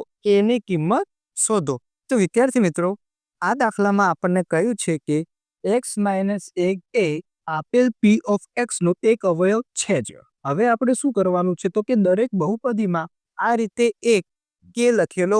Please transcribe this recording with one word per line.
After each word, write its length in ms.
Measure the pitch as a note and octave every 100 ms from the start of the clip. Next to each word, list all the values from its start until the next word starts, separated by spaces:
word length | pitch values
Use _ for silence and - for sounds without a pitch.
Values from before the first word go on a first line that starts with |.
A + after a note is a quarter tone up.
| - _ G#3 G3+
એની 260 | G#3 A#3+ -
કિંમત 400 | F3 D#3 B3 G4+ _ _ -
શોધો. 380 | - G#3+ D3 B2+ - _ _
તો 120 | B3
વિદ્યાર્થી 420 | F#3 A3+ C4 B3+ F#3+
મિત્રો, 260 | D3+ F3 G3+ _ _ _ _
આ 140 | F3 B3
દાખલામાં 500 | A#3+ - G3+ G3+ G3
આપણને 280 | E3 F#3 F3+ F3
કહ્યું 260 | D#3+ G#3+ A3+ -
છે 120 | D#3+ -
કે 100 | D3+ E3 _ _ _ F#3 A3+
x 160 | - - G3+
માઇનસ 440 | F#3+ G3 G3+ - - F3+
એક 100 | F#3+ - B3 F3+
એ 20 | D3+ - _ - D#3
આપેલ 340 | - B3 B3+ -
p 140 | G#3 A3 - G#3
of 60 | - - A#3+
x 140 | -
નો 160 | F3 F3+ A3
એક 180 | A3+ F#3+
અવયવ 260 | E3 F#3 A3 - -
છે 200 | - E3+
જ. 220 | G#2+ - _ _ C#3
હવે 180 | D3 A#3+
આપણે 220 | A#3 B3+ B3+
શું 140 | C#4+
કરવાનું 420 | A3+ F#3 F3+ F3+ F3
છે? 80 | F#3+
તો 140 | G#3+
કે 120 | G#3 B3 F#3
દરેક 260 | F#3 B3+ G3
બહુપદીમાં 680 | D#3+ A3+ C4 G#3+ G#3 E3+ D#3+ _ _ -
આ 180 | G3 A#3
રીતે 260 | A3 - A#3 - A#3
એક 100 | G#3+ - _ _ _ F3+ G3+
k 160 | A#3+ A3+
લખેલો 420 | E3 - F3+ G#3